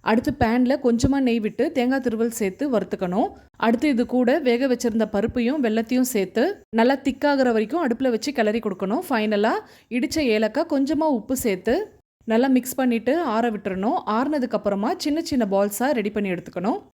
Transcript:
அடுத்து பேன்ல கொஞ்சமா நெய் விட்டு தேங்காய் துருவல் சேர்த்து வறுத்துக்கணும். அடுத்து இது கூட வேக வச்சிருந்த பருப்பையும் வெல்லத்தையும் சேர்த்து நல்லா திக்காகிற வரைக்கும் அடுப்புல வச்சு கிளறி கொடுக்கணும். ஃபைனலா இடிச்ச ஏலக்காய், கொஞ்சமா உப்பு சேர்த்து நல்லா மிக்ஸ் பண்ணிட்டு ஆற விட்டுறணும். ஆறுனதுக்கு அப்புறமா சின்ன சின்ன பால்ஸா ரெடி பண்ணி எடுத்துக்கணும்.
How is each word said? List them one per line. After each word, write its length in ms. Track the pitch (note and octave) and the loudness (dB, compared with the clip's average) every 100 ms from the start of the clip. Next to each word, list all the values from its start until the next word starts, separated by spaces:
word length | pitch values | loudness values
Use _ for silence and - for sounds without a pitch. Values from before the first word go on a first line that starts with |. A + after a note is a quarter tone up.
அடுத்து 280 | - A3+ D4+ - | 2 2 0 0
பேன்ல 340 | A3+ A#3+ B3 C#4+ | 2 2 2 2
கொஞ்சமா 360 | B3+ A#3 B3+ C#4 | 2 2 2 2
நெய் 180 | B3+ A#3 | 2 0
விட்டு 340 | G#3 G#3+ D4+ | -2 -2 -2
தேங்காய் 280 | C#4+ B3 C4+ | 0 0 0
துருவல் 360 | B3+ A3 A#3 A3+ | -2 -2 -2 0
சேர்த்து 240 | G3 F#3+ C#4+ | -4 -2 -2
வறுத்துக்கணும். 580 | A3 F#3 G3+ F#3 F#3 F#4 - - - | 0 -2 -4 -2 0 -2 -6 -20 -2
அடுத்து 320 | A3 A3+ D4+ | 0 2 2
இது 180 | A#3 B3 | 2 0
கூட 320 | B3 B3 D#4 | 2 2 2
வேக 280 | B3+ A#3+ C4+ | 2 2 2
வச்சிருந்த 380 | B3 A#3+ A3+ G#3+ | 0 0 0 0
பருப்பையும் 500 | G3+ A3+ B3 A#3 D4+ | 0 -2 -2 -2 0
வெல்லத்தையும் 460 | A#3 A3 A3+ B3+ B3+ | 0 0 0 0 0
சேர்த்து 280 | G#3+ F#3 A3 D#4 G4+ _ A3 | 0 -2 0 0 -2 _ 2
நல்லா 180 | A#3 | 2
திக்காகிற 580 | C#4 C#4 C4+ D4 C#4+ C4 | 2 -2 0 0 2 2
வரைக்கும் 300 | A3+ G#3+ D#4+ C#4+ | 2 0 0 0
அடுப்புல 240 | A3+ C4 | 0 0
வச்சு 220 | A3+ C#4+ | 0 -2
கிளறி 260 | C#4 G#3+ A3+ | 0 0 0
கொடுக்கணும். 440 | A3 F3+ F#3+ C4 F#4 | -4 -4 -2 -4 0
ஃபைனலா 440 | A#3+ G#3+ G#3 A3 G4 - - _ | 0 0 2 2 0 -6 -20 _
இடிச்ச 260 | A#3+ C#4+ D#4+ C4+ | -4 -2 0 0
ஏலக்காய், 340 | G#3+ A3 C4 E4 | 2 0 -2 -2
கொஞ்சமா 320 | C#4 C#4 D4+ D#4 B3 | 0 0 0 0 0
உப்பு 180 | - C4 | -2 -4
சேர்த்து 380 | A#3+ F#3 A3 D4 G#4 - _ _ | -2 -2 0 -2 -2 -14 _ _
நல்லா 240 | - A3 C4+ | 0 2 4
மிக்ஸ் 260 | B3+ B3 | 2 0
பண்ணிட்டு 480 | - B3+ A3+ A3+ D#4+ | -2 0 0 0 0
ஆற 280 | D#4 G#3+ A#3+ | 0 0 0
விட்டுறணும். 480 | G#3 G#3 F#3+ G#3 F4 - | -2 -6 -2 -2 -2 -2
ஆறுனதுக்கு 520 | A3 C#4 D4+ A#3+ G#3+ | -2 0 -2 -2 -2
அப்புறமா 320 | G#3 G3 A3 F#4 | -2 -2 -2 -2
சின்ன 260 | D4+ D4+ | -2 -4
சின்ன 240 | E4 C#4 G#3 | -2 -2 0
பால்ஸா 380 | G3 G3+ G3+ B3+ | 0 0 0 -2
ரெடி 200 | B3 G#3 | 0 -2
பண்ணி 200 | G#3 G3+ | -2 -2
எடுத்துக்கணும். 480 | F3 E3+ F3+ F#3 G4 - | -4 -6 -4 -2 -4 -6